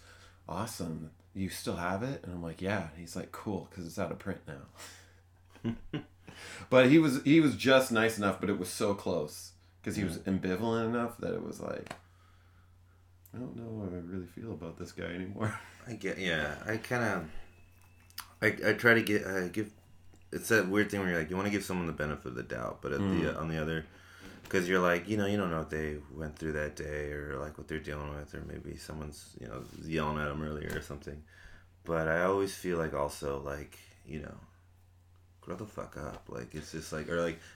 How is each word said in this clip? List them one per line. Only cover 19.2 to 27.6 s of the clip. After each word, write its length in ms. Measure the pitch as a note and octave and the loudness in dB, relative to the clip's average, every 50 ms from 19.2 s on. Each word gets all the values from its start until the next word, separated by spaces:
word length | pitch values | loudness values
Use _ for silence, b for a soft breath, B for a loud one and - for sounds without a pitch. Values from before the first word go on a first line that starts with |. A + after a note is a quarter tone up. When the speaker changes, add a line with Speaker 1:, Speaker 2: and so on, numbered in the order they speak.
| - | 2
Speaker 2:
I 200 | F#2 F#2+ F#2+ F2+ F2 | 0 -2 0 -2 -2
give, 220 | E2+ G#2+ G#2+ - - - - - - - - - - - - - | -2 -2 -4 -4 -6 -18 -20 -20 -20 -20 -20 -20 -20 -20 -14 -8
it's 180 | - F2 - - | -8 -4 2 4
that 180 | A2+ G#2+ F#2 | 6 6 6
weird 220 | F#2 G2 G#2 G#2 G2+ | 6 4 4 4 4
thing 100 | G2+ G2+ | 2 0
where 80 | F#2+ F2+ | 0 2
you're 100 | F2 E2+ | 2 2
like, 100 | D#2 D2+ | 0 0
you 80 | F2+ | 0
wanna 140 | F#2+ G2 G#2 | 0 0 2
give 120 | G#2 G2 F#2+ | 2 0 0
someone 220 | - F#2 F2+ F2 | 0 -2 -2 -2
the 60 | E2 D2 | -2 -2
benefit 320 | D2+ D2+ D2+ D2 C#2+ - | -2 -2 -2 -2 -4 -6
of 100 | C2+ A#1+ | -8 -8
the 80 | A#1+ A#1 | -8 -8
doubt, 360 | - B1 A#1+ A#1 G1+ - - | -6 -6 -6 -6 -6 -6 -6
but 100 | - C#2 | -4 -2
at 80 | C#2 C#2 | 0 2
Speaker 1:
Mm. 220 | G2 G2 F#2 E2 | 2 4 4 4
Speaker 2:
the, 160 | D2+ D2 - - | 2 2 0 -2
on 80 | D#2 | -4
the 140 | E2 D#2+ D#2+ | -2 -2 -2
other, 240 | D#2 D#2+ D#2+ D#2+ D#2 - B B B B B B B B B B B - | 0 0 -2 -2 -4 -8 B B B B B B B B B B B -2
'cause 180 | - F#2+ F2 | 0 0 2
you're 120 | F2 F#2+ F#2 | 4 4 4
like, 260 | F2+ F2 F2 F2 F2 | 6 4 4 2 2
you 100 | G2+ G#2+ | 0 0
know, 100 | G#2+ G2 | 0 2
you 100 | G2 G#2 | 2 2
don't 140 | G#2 F#2+ F2 | 2 2 0
know 80 | E2 D#2+ | 0 -2
what 100 | D#2 D2+ | -2 -2
they 280 | D#2 D#2 D#2 D2+ D2+ D2 D2 C#2+ | -2 -2 -2 -2 -4 -6 -10 -12
went 240 | C2+ D2+ D#2 D2+ D2 | -10 -8 -8 -8 -6
through 160 | - D#2+ D#2 D2+ | -6 -4 -2 -2
that 220 | D2+ D2+ D2 D2 | 0 -2 -2 -4
day 360 | - D2+ D2 D2+ D2 D2 D2 | -6 -6 -4 -4 -4 -4 -4
or, 260 | D2 D2 C#2+ C#2+ C#2 | -6 -6 -6 -6 -6
like, 200 | C2+ D2 D2+ D2+ | -6 -6 -8 -8
what 80 | - | -10